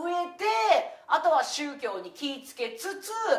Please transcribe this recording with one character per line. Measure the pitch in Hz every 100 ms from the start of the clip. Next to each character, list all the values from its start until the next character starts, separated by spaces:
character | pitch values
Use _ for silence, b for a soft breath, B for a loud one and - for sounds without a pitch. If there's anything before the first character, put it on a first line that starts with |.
上 | 339 349 349 -
で、 | 415 440 427 311 - B -
あ | -
と | 349
は | 311
宗 | - - 294 285
教 | 226 190
に | 180
気 | - 285 277
ぃ | -
つ | -
け | 226
つ | - 381 392
つ、 | - 453 440